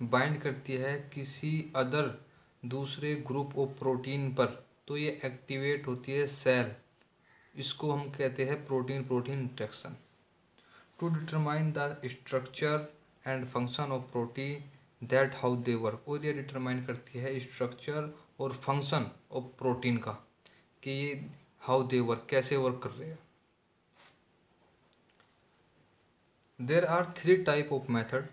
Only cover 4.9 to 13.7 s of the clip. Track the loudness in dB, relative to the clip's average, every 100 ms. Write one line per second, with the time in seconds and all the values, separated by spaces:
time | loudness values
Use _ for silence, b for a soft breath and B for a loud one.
4.9 | -2 -2 -2 -6 -6 -6 -2 0 0 -2
5.9 | -4 -2 0 0 2 4 6 4 -4 -16
6.9 | _ _ _ b b b -8 -6 -2 -2
7.9 | 0 -2 0 0 0 -2 -2 0 0 0
8.9 | -2 0 0 0 -2 -4 -4 -8 -8 -14
9.9 | -16 -18 _ _ _ _ _ B B B
10.9 | -4 0 0 0 0 2 2 2 2 -2
11.9 | -2 -8 -8 -4 -2 -2 -2 2 2 -2
12.9 | -12 _ _ -4 -4 -2 -2 0